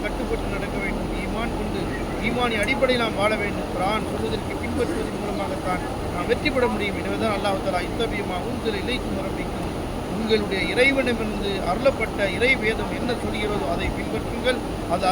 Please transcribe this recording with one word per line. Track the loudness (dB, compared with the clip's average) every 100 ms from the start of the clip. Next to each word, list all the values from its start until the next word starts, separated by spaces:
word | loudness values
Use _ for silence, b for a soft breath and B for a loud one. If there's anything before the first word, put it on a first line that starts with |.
கட்டுப்பட்டு | -4 -2 -2 -2 -2 -2
நடக்க | -2 -2
வேண்டும், | -2 -2 -2 -2
ஈமான் | -2 -2 -2 -2
கொண்டு | -2 -2 -2 -2 -4 -2 0
ஈமானின் | 0 2 2
அடிப்படையில் | 2 2 2 2
நாம் | 0 2
வாழ | 2 2
வேண்டும். | 0 -2 -2
குர்ஆன் | 0 0 0 -2
சொல்வதற்கு | -2 -2 -2 -2 -4
பின்பற்றுவதன் | -2 0 0 0 -2 -4
மூலமாகத்தான் | -2 -2 -2 -2 -2 -2 -2 -4 -2
நாம் | -2 0
வெற்றி | 2 2
பெற | 4 2
முடியும். | 2 0 -2
எனவே | -2 0
தான் | 0 2
அல்லாஹ் | 2 0
தஆலா, | 0 0 0
"இத்தபிஉ | 0 0 0 -2
மா | -2 -2
உன்சில | -2 -2 0
இலைக்கும் | 0 0 0 -2
மின் | -2
ரப்பிக்கும்," | -2 -2 -2 -2 -4 -4 -4 -4 -2
உங்களுடைய | 2 2 2 0 2
இறைவனிடமிருந்து | 4 6 6 2 0 0 0 0 0 0
அருளப்பட்ட | 2 4 2 0 0 0 4
இறை | 4 4
வேதம் | 2 0 0 -2
என்ன | -2 0
சொல்கிறதோ | -2 0 0 0 0
அதை | 0 0 0
பின்பற்றுங்கள், | -2 -2 -2 0 0 0 -2 -4 0
அது | 2 4